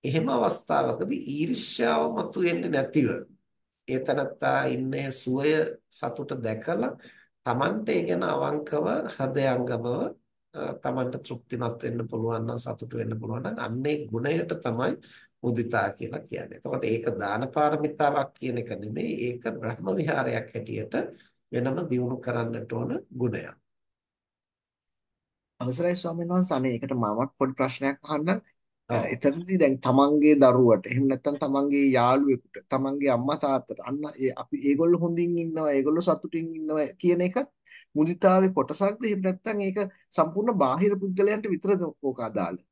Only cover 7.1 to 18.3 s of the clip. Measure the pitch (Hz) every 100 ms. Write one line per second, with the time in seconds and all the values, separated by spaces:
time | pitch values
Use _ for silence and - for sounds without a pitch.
7.1 | - _ _ - 123 143 214 214 190 170
8.1 | 175 165 143 143 151 151 151 170 202 -
9.1 | - 135 135 135 127 123 117 117 135 285
10.1 | - _ _ _ - - - 131 131 127
11.1 | 123 - 120 _ 120 120 117 120 117 117
12.1 | 117 113 113 113 117 123 110 120 120 113
13.1 | 113 110 117 175 226 110 117 143 151 147
14.1 | 110 135 165 170 - - 113 131 - -
15.1 | - _ _ 123 120 113 110 101 - -
16.1 | 151 - - 82 - 127 135 117 113 117
17.1 | 98 101 107 131 - 151 151 151 151 147
18.1 | 143 135